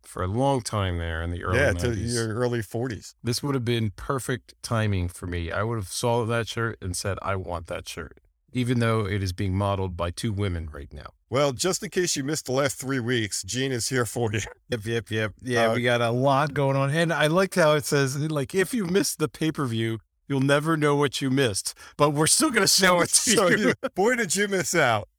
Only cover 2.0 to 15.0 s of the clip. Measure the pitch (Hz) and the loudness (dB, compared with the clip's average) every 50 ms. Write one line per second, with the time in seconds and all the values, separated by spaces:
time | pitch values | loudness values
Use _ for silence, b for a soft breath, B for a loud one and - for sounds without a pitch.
2 | 107 117 120 117 117 113 107 113 123 123 120 120 107 - - 117 120 135 113 90 | -4 -2 -2 -2 -2 -2 -2 -2 -2 0 0 -2 -4 -4 -6 -6 -4 -4 -6 -8
3 | - - - _ - - 120 - - 143 139 135 117 117 120 117 113 107 - - | -10 -16 -20 _ -4 -2 -2 -2 -2 -2 -2 -2 0 0 0 0 0 -2 -4 -6
4 | - - 143 131 - - 131 113 _ _ - _ - - 120 113 107 107 101 92 | -10 -6 -6 -6 -4 -4 -6 -6 _ _ -20 _ -8 -2 0 0 0 0 0 0
5 | 87 87 - - - 87 85 87 85 82 82 87 101 113 120 113 98 90 - - | -2 -4 -6 -8 -10 -6 -6 -6 -4 -4 -4 -4 -4 -4 -4 -6 -6 -6 -8 -4
6 | - 120 117 120 117 107 117 117 113 - - 120 113 113 - _ - 95 87 - | -2 0 0 0 0 0 -2 -2 -4 -4 -4 -4 -4 -4 -6 _ -8 -8 -6 -4
7 | - 101 92 - - - 98 95 90 85 87 82 82 - 87 82 85 - - - | -4 -4 -6 -4 -4 -4 -4 -4 -4 -6 -8 -8 -8 -8 -10 -10 -10 -10 -12 -12
8 | 82 - - _ _ _ _ _ _ _ _ 127 123 117 131 120 117 113 113 110 | -12 -12 -14 _ _ _ _ _ _ _ _ -4 0 0 0 2 2 2 2 0
9 | 107 90 101 104 98 95 90 - 107 95 92 98 101 101 98 95 95 95 90 85 | 0 -2 -2 -2 -2 -4 -2 -2 -2 0 0 0 0 0 0 0 -2 -4 -4 -4
10 | 87 87 87 - - 117 107 95 101 101 87 85 80 76 73 73 71 71 - 73 | -4 -4 -4 -4 -6 -4 -2 -2 -2 -2 -2 -4 -6 -8 -12 -14 -16 -14 -16 -16
11 | 60 - _ _ _ _ 104 131 147 143 131 - - 180 190 - - 185 - 190 | -16 -18 _ _ _ _ 0 2 2 2 0 0 -2 -2 -2 -2 -6 -4 -2 -2
12 | 180 170 - 151 135 135 156 143 - - 123 131 147 139 - - - 127 135 131 | -2 0 -2 -4 -2 -4 -4 -6 -4 -2 0 0 0 0 -2 -4 -6 -4 -4 -2
13 | 113 117 127 120 110 101 - - - 95 90 123 131 135 131 120 107 - 131 131 | -2 0 0 0 -2 -2 -4 -8 -8 -6 -4 -4 -2 -2 -2 -2 -4 -2 0 0
14 | 120 104 - 123 120 110 104 110 - - - _ _ _ 123 117 98 110 117 117 | 0 0 0 -2 -2 0 0 -2 -4 -6 -12 _ _ _ -6 -6 -4 -4 -4 -4